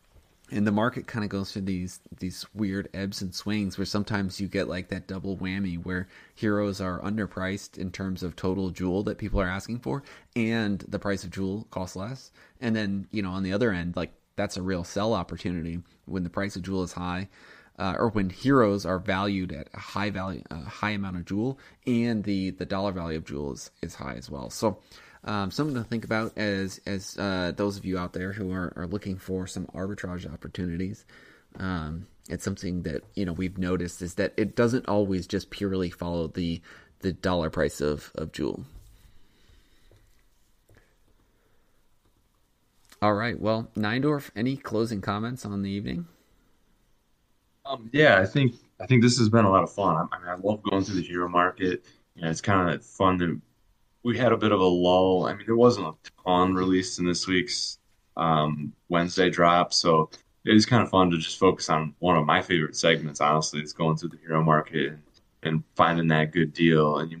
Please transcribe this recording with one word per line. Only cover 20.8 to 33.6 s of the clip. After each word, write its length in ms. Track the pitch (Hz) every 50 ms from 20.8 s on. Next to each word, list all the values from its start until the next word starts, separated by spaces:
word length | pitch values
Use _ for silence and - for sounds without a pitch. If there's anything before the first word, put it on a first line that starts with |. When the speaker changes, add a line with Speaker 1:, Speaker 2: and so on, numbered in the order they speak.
| - 104
Speaker 1:
amount 260 | 107 101 98 95 90
of 80 | 87 85
jewel, 340 | - 95 101 110 131 135 - - - - _ _
and 380 | 131 123 117 117 120 117 107 95
the, 260 | 101 101 95 95 95
the 160 | 90 - 90
dollar 260 | 87 98 95 98 104 92
value 260 | 92 85 85 80 80
of 60 | 80
jewel 280 | - 71 71 73 71 65
is, 180 | 58 - - _ _ -
is 120 | 82 -
high 200 | - - 67 62
as 160 | 60 65 -
well. 180 | 73 69 62 58
So, 280 | - - - 110 98 - _ _ - - - - - - -
um, 260 | - 107 104 98 95
something 240 | - - 147 156 139
to 80 | 123 110
think 220 | - 120 113 104
about 340 | - 113 110 110 110 - -
as, 420 | 107 104 101 95 95 95 - - _
as, 320 | - 101 98 95 - - -
uh, 340 | 98 101 95 92 90 87 82
those 220 | - 104 101 98
of 80 | 98 92
you 140 | 95 90 90
out 140 | 90 87 -
there 200 | 90 90 95 98
who 200 | 107 98 92 92
are, 200 | 90 90 82 -
are 100 | - 85
looking 320 | 85 92 104 - 101 92 92
for 300 | - - 92 92 92 95
some 180 | - 95 87 - -
arbitrage 580 | - 92 98 104 - - 92 90 87 - - 73
opportunities. 720 | - - 82 - - 92 90 85 85 92 92 107 - _ _ - - - - - - _ _ _ -
Um, 480 | 95 92 92 85 78 78 78 85 95 - _ _ _ -
it's 140 | 80 85 -
something 380 | 101 98 - - 92 90 90 82
that, 200 | - 73 - - - _
you 120 | - 101
know, 60 | 90 82
we've 260 | 82 92 90 92
noticed 420 | 95